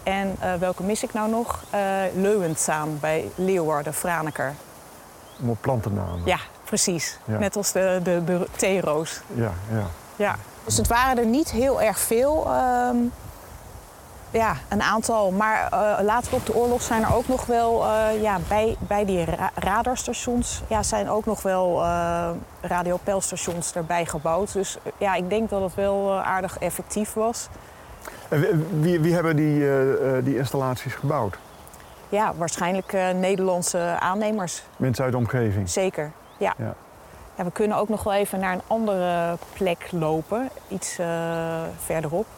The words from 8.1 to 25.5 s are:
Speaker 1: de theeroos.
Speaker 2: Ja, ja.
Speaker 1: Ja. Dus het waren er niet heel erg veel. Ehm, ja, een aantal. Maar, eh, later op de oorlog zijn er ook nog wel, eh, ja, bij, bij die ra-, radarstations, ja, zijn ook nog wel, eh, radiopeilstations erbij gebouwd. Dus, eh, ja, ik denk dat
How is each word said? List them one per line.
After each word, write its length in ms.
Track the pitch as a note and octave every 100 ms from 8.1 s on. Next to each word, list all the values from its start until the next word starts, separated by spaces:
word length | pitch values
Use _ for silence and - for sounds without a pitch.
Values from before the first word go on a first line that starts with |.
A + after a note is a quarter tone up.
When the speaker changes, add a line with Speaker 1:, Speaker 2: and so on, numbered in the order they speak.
| F3
Speaker 1:
de 240 | E3+ F3+ F#3 -
theeroos. 680 | G#3 F#3+ D#3+ D3+ D#3+ - -
Speaker 2:
Ja, 180 | C3 A2+ F2+ G#2
ja. 120 | A2+ G2 F2 - -
Speaker 1:
Ja. 200 | G#3 - - - -
Dus 120 | -
het 100 | G#3+
waren 300 | A#3 B3+ B3
er 80 | A3+
niet 260 | B3 D#4+
heel 300 | A3 C4+ B3+
erg 180 | G#3+ F#3+
veel. 460 | - A3+ C4+ D#4 -
Ehm, 500 | B3+ B3+ B3 B3 A#3+ A#3+ - - - - - - - - - - - -
ja, 240 | A3+ A3 E3 -
een 120 | G3+
aantal. 500 | D3+ G#3+ A3+ A3+ G3
Maar, 360 | F#3 G#3+ G#3+ -
eh, 280 | - G#3 G#3 G3+
later 280 | A3+ B3
op 120 | B3+ -
de 100 | G#3+
oorlog 260 | A#3+ B3
zijn 220 | - A3+
er 120 | A3 G#3+
ook 120 | B3+
nog 180 | C4 -
wel, 380 | A#3 A#3 A#3 G#3+
eh, 360 | A3 A3 A3
ja, 160 | G#3+ F#3+ E3
bij, 280 | G#3 A3 -
bij 260 | - G#3 G#3
die 200 | F#3 E3
ra-, 260 | E3 F#3 -
radarstations, 1040 | F#3+ G#3 A#3 B3 - A#3+ - A#3+ A#3+ - -
ja, 160 | A3
zijn 260 | G3+ G#3+ G3+
ook 160 | G#3+ A3
nog 160 | G3+
wel, 400 | G3 F#3 F#3 F3
eh, 460 | E3+ F3 E3+ E3+ E3+ E3+ - -
radiopeilstations 1120 | F3 F3 F3 F3+ - G3 - F#3 - F3 E3 F3+
erbij 300 | D#3+ F3 E3
gebouwd. 480 | D#3+ D#3+ E3 G#3
Dus, 240 | G3 F#3+ -
eh, 80 | - -
ja, 180 | G3+ F3+
ik 140 | F3+
denk 200 | G#3
dat 120 | A3+